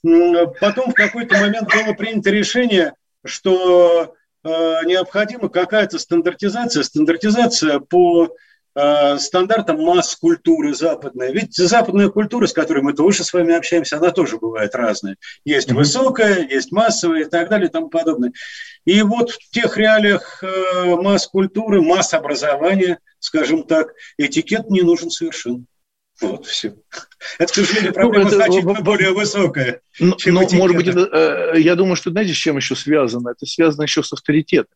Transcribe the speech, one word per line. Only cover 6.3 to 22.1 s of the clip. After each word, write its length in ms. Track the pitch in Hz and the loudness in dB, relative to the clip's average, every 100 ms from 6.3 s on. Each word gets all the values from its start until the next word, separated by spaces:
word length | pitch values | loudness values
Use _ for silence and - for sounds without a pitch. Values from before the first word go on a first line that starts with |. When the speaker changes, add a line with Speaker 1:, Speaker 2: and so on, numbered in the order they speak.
| 175 202 226 240 151 | -2 -6 -4 -4 -4
Speaker 1:
стандартизация 960 | 139 151 151 165 214 220 233 - 156 139 | -2 0 0 0 0 2 2 0 0 -2
по, 540 | 139 180 175 170 165 - _ _ _ 143 | 0 2 4 4 2 -2 _ _ _ -2
э, 420 | 147 147 143 143 | 2 4 2 0
стандартам 640 | - 185 190 220 208 156 | -2 -2 0 0 0 -2
масс-культуры 920 | 160 175 - - 165 165 165 160 147 | 2 2 0 -2 0 0 0 0 0
западной. 600 | 135 160 147 143 123 127 | -2 -4 -4 -8 -8 -4
Ведь 220 | 175 - - | -4 -6 -2
западная 520 | 180 226 - 196 202 | 2 2 2 2 2
культура, 380 | 208 208 240 196 | 2 0 2 0
с 60 | |
которой 280 | - 156 151 | 0 -2 0
мы 120 | 139 | 0
тоже 300 | 143 170 196 | 2 2 2
с 100 | - | -2
вами 200 | 180 170 170 | 0 2 0
общаемся, 420 | - 170 151 151 | 0 -2 -2 0
она 140 | 175 | 0
тоже 260 | 175 156 - | 0 -2 -4
бывает 360 | 113 110 104 | -6 -4 -4
разная. 440 | 120 117 101 98 98 - - | -2 -2 -4 -8 -12 -18 -14
Есть 240 | 143 143 131 | -2 -2 0
Speaker 2:
Мгм. 80 | 127 | 0
Speaker 1:
высокая, 680 | 147 254 262 254 214 190 139 | 2 2 0 2 2 2 0
есть 240 | 135 - | -4 -2
массовая 500 | 185 226 - 170 160 | 0 0 0 -2 -2
и 80 | 151 | -2
так 200 | 170 170 | -4 0
далее 180 | 208 170 | 0 0
и 40 | |
тому 180 | 165 160 | -4 -4
подобное. 420 | 165 160 156 247 - - - - - - | -2 -2 -2 -4 -6 -18 -18 -20 -6 2
И 160 | 202 | 2
вот 300 | 208 233 240 | 2 0 -4
в 200 | - _ | -6 _
тех 240 | 233 226 208 | -4 -2 0
реалиях, 680 | 214 220 208 202 - - | 2 4 2 0 -4 -12
э, 520 | 190 190 185 180 180 175 | -6 -4 -2 -2 0 0
масс-культуры, 840 | 196 196 - 196 190 208 220 202 | 2 0 0 -2 -2 -4 0 2
масс-образования, 1160 | 160 185 175 | 4 2 0